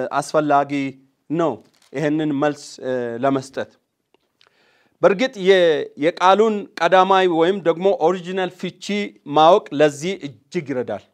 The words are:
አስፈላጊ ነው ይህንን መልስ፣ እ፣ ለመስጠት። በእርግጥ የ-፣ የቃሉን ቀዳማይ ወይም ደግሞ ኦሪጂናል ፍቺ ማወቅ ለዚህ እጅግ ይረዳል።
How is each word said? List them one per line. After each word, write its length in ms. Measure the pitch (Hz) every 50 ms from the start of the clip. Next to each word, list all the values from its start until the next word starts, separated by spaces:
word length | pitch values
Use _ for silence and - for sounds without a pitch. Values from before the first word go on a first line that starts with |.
| 127 - -
አስፈላጊ 580 | 139 147 - - 156 151 147 143 143 143 139 143 143 139 135 131 - _ _ _ _ _ -
ነው 220 | 147 165 170 156 123 104 - _ _ _ _ _ -
ይህንን 380 | 131 156 147 147 156 156 151 143
መልስ፣ 280 | 139 151 151 143 143 - - - -
እ፣ 120 | - 127 127 127 123 120 117 117
ለመስጠት። 520 | 123 139 135 147 135 - - - 107 - _ _ _ _ _ _ _ _ _ _ _ _ _ _ _ _ _ _ _ _ _ _ _ _ _ _
በእርግጥ 320 | 151 170 202 180 254 262 262 208
የ-፣ 180 | 185 185 196 185 175 170 156 139 131 - _ -
የቃሉን 580 | 139 160 175 - 175 185 190 202 220 226 214 208 - - -
ቀዳማይ 500 | - 165 170 175 185 185 190 196 190 185 185
ወይም 260 | 170 160 165 170 196 202
ደግሞ 240 | 160 165 165 165 180 196 196 -
ኦሪጂናል 520 | 151 165 180 190 165 175 185 190 185 180 175
ፍቺ 320 | - - 180 - _ - - 196 208 202 202 - _ - 147
ማወቅ 380 | 143 151 156 160 180 214 214 -
ለዚህ 420 | - 139 151 151 139 135 143 180 196 - -
እጅግ 420 | 143 127 _ _ _ - 180 156 127
ይረዳል። 360 | 143 127 120 - 107 - - _